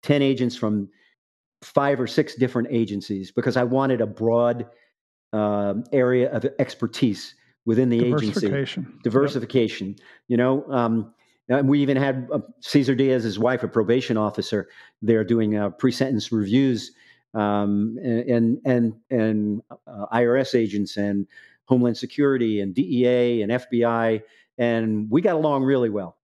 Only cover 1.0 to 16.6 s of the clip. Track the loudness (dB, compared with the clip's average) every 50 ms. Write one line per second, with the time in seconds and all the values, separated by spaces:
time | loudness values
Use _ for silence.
1 | _ _ _ _ _ _ _ _ _ _ _ _ -20 -2 0 0 2 2 0 -2
2 | -2 -2 0 -2 -2 -2 0 -2 -2 0 0 -2 -4 -2 0 -2 -2 -2 -4 -8
3 | -6 -6 -6 -8 -8 -6 _ -2 -2 0 0 0 0 0 0 0 2 0 0 0
4 | -2 -4 -4 -2 0 2 2 4 2 2 0 -2 -6 -12 -14 _ _ _ _ _
5 | _ _ _ _ _ _ -4 -2 0 0 0 0 -2 -2 -2 -4 -4 -2 0 2
6 | 2 4 2 2 2 0 -2 -2 -4 -4 -2 -2 -4 -4 -4 -6 -6 -6 -2 0
7 | 0 0 0 -2 -10 -18 -20 _ _ _ _ _ _ 0 2 2 2 2 2 2
8 | 2 2 0 0 -2 -2 -2 -2 -2 -2 -2 -2 -4 -6 -8 -10 -12 -12 -14 -6
9 | -6 0 2 2 2 2 -2 -4 -6 -2 0 0 0 0 -2 -6 -10 -10 -10 -12
10 | _ -20 -20 _ _ _ 0 2 2 2 2 0 -2 -4 -2 -2 0 0 0 -2
11 | -2 -6 _ _ _ _ _ _ _ 0 0 2 4 4 2 2 2 2 2 0
12 | 0 0 -2 -4 -6 -6 -6 -6 -6 -8 -18 _ -14 0 2 2 4 4 2 2
13 | 2 2 2 2 0 -2 -2 0 0 0 0 0 -2 -2 0 0 2 2 2 0
14 | 2 0 0 0 0 -2 -2 -4 -6 -4 -4 -4 -4 -6 -14 -20 -20 -20 _ _
15 | 2 4 4 4 4 2 2 2 2 2 0 0 -2 -2 -4 0 0 0 2 2
16 | 0 0 0 -2 -2 -2 -2 -2 0 2 2 2